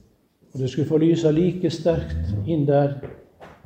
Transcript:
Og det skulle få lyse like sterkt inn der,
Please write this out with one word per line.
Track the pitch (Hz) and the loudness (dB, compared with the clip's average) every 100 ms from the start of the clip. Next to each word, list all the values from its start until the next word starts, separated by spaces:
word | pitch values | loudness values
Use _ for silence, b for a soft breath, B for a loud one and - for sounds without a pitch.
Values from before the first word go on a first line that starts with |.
| _ _ _ _ _ | _ _ _ _ _
Og | 131 | -6
det | 127 | -4
skulle | - 139 | -2 0
få | 156 | 2
lyse | 165 165 156 | 4 4 2
like | 156 180 175 165 | 2 2 0 -4
sterkt | - 170 160 - - 82 104 - | 0 0 0 -2 -4 -4 -4 -2
inn | 160 139 | 0 2
der, | 143 143 139 - - - _ - - | 2 2 -4 -12 -16 -20 _ -20 -20